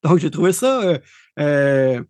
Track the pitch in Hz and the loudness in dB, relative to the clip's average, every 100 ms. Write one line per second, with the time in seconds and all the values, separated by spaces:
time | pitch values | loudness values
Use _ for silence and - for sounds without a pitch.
0 | 156 175 156 156 180 185 254 262 190 143 | 0 2 0 -2 -2 0 -2 0 0 -2
1 | - - _ - 147 143 139 135 131 123 | -6 -20 _ -6 -2 0 2 2 0 -2